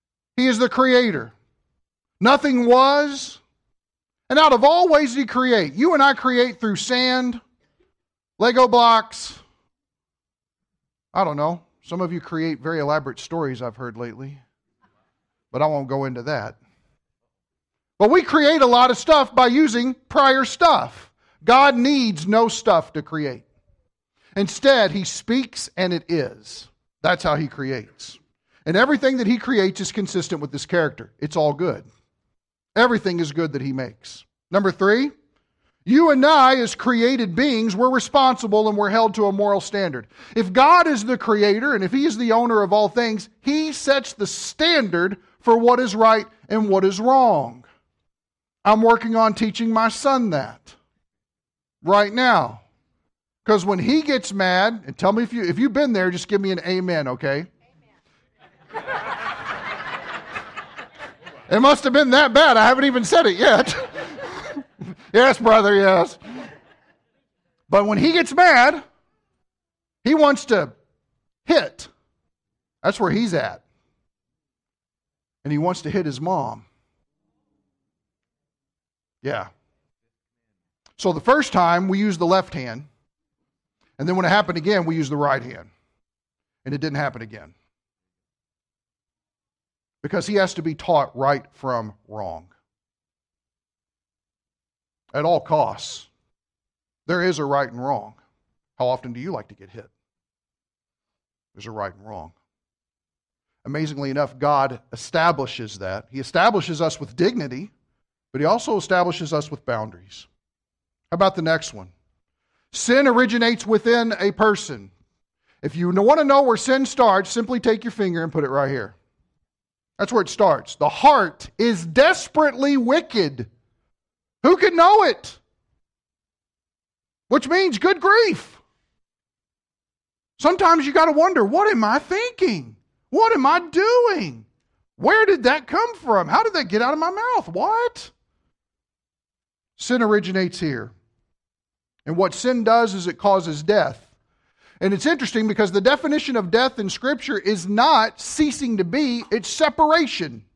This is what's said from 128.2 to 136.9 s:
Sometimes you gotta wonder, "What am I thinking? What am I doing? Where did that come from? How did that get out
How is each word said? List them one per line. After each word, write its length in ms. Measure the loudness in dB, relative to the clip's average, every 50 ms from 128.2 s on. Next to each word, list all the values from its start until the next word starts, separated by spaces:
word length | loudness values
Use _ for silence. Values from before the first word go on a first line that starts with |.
| 4 2 0 -4 -10 -18 _ _ _ _ _ _ _ _ _ _ _ _ _ _ _ _ _ _ _ _ _ _ _ _ _ _ _ _ _ _ _ _ _ _ _ _ _ _
Sometimes 460 | 0 0 0 2 2 2 2 2 0
you 80 | 0 2
gotta 180 | 2 2 4
wonder, 320 | 4 2 2 2 2 2 0
"What 260 | 2 2 2 2 2
am 140 | 2 0 0
I 160 | 0 0 -2
thinking? 800 | -2 -4 -4 -4 -4 -6 -4 -2 -2 -2 -2 -4 -8 -14 -20 _ _ _ _ _ _ _
What 240 | 0 2 2 2 2
am 120 | 2 2
I 140 | 2 0 0
doing? 880 | -2 -4 -2 -2 0 2 2 2 2 2 0 -2 -6 -8 -12 -14 -20 _ _ _ _ _ _ _ _ _ _
Where 300 | -2 0 2 4 4 4
did 180 | 4 2 2 2
that 240 | 2 0 0 -2
come 280 | -4 -2 -2 -2 -2 -4
from? 320 | -8 -2 0 0 2 2
How 160 | 2 2 0 2
did 100 | 0 -2
that 160 | -4 -4 -2
get 120 | -2 -2
out 120 | 0 -2